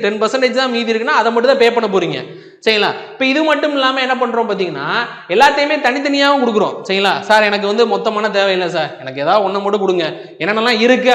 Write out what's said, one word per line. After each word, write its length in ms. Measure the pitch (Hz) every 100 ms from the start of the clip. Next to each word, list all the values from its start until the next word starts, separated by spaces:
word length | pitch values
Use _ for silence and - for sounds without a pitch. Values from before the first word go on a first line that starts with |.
டென் 160 | 156 214
பர்சன்டேஜ் 380 | 220 262 254 247
தான் 100 | 262
மீதி 180 | 233 226
இருக்குன்னா 240 | 220 254 285
அதை 120 | 220
மட்டும் 180 | 233 247
தான் 100 | 247
பே 60 | 233 226
பண்ண 120 | 214
போறீங்க. 240 | 185 165 135 98 - - - 220
சரிங்களா? 240 | 214 190 - -
இப்ப 120 | - 262
இது 80 | 277 311
மட்டும் 240 | 294 302 285
இல்லாம 240 | 262 269
என்ன 100 | 254 254
பண்றோம் 280 | 247 233 220
பாத்தீங்கன்னா, 360 | 190 175 147 151 208 240 - -
எல்லாத்தையுமே 420 | 185 285 277 294 302 247
தனித்தனியாவும் 560 | 277 285 277 277 285
கொடுக்குறோம். 320 | 240 208 160 131 -
சரிங்களா? 260 | 190 196 147 -
"சார், 140 | 214
எனக்கு 240 | 208 202 196
வந்து 200 | 220 233
மொத்தமான 440 | 196 226 208 214 196
தேவையில்லை 320 | 196 185 175 165
சார், 200 | 147 -
எனக்கு 200 | - 135
ஏதாவது 200 | 147 208 190
ஒண்ணு 160 | 202
மட்டும் 160 | 202 208
கொடுங்க." 220 | 190 180 156 156 - -
என்னென்னலாம் 420 | 165 220 233 220 240
இருக்கு 240 | 254 254